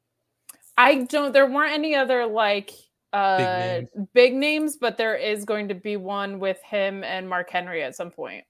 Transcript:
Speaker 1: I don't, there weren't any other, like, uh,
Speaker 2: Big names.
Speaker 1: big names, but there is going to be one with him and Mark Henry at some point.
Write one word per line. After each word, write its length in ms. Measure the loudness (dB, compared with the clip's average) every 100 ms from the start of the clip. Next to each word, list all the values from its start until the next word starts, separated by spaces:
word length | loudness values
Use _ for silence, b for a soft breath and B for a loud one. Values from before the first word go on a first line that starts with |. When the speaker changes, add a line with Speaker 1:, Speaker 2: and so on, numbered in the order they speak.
| _ _ _ _ -20 -20 _ 4
Speaker 1:
I 260 | 6 4
don't, 300 | 0 -2 2
there 120 | 4 4
weren't 280 | 2 0
any 200 | 0 0 0
other, 300 | 2 0 0
like, 460 | 0 2 0 -4 -18 _ _ -6
uh, 260 | 0 2 2
Speaker 2:
Big 520 | 2 0 -2 -4 -6 -10
names. 120 | 0
Speaker 1:
big 200 | 6 6 6
names, 420 | 0 0 -2 -2
but 200 | -4 0
there 180 | -2 0
is 280 | -2 -4 -4
going 220 | -4 -4
to 60 | -6
be 220 | -6 -6
one 420 | -6 -6 -6 -4
with 220 | -4 -4
him 420 | -6 -2 -2 -4
and 240 | -8 -8 -4
Mark 220 | -6 -2
Henry 340 | -4 -4 -6
at 120 | -6 -8
some 160 | -12
point. 340 | -10 -12 -12